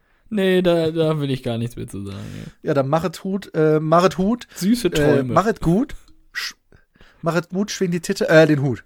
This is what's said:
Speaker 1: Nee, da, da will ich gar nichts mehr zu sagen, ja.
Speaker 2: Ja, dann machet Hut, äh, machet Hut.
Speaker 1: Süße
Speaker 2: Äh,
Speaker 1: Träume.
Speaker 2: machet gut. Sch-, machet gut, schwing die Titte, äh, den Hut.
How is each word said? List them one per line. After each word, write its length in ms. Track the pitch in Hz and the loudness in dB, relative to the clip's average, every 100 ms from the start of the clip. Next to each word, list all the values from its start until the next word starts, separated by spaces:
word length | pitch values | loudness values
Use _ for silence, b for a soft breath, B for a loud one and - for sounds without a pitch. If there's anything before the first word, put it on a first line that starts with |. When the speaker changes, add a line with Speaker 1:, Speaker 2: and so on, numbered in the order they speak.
| _ _ - | _ _ -8
Speaker 1:
Nee, 320 | 214 190 185 | -2 0 2
da, 260 | 180 170 160 | 2 2 0
da 280 | 165 156 156 | 0 0 0
will 100 | 143 | -2
ich 120 | 131 | -4
gar 140 | 123 113 | -4 -4
nichts 180 | 117 - | -6 -8
mehr 120 | 110 | -12
zu 160 | 98 98 | -12 -12
sagen, 120 | 98 104 101 | -12 -14 -14
ja. 320 | 107 - - | -16 -10 -2
Speaker 2:
Ja, 40 | |
dann 140 | 180 135 | -2 0
machet 360 | 160 175 - | 0 -2 -6
Hut, 280 | 190 196 - | -6 -6 -6
äh, 260 | 165 156 156 | 0 2 2
machet 380 | 156 170 185 - | 2 4 4 2
Hut. 300 | 190 240 - - | -2 -2 -6 -4
Speaker 1:
Süße 320 | 180 240 175 | -2 0 0
Speaker 2:
Äh, 40 | |
Speaker 1:
Träume. 420 | 160 147 139 131 | 2 2 2 2
Speaker 2:
machet 280 | 160 196 170 | 0 0 0
gut. 340 | 160 190 294 - - - _ - | 2 2 0 -8 -20 -20 _ -12
Sch-, 200 | - - _ - _ _ b b | -12 -12 _ -20 _ _ b b
machet 280 | 160 165 - | -2 -2 -2
gut, 200 | 180 208 | -4 -4
schwing 200 | - 190 | -2 -2
die 80 | 170 | -2
Titte, 280 | - 196 214 | -4 -2 4
äh, 180 | 160 156 | 6 6
den 140 | 147 | 4
Hut. 220 | 135 113 | 0 -4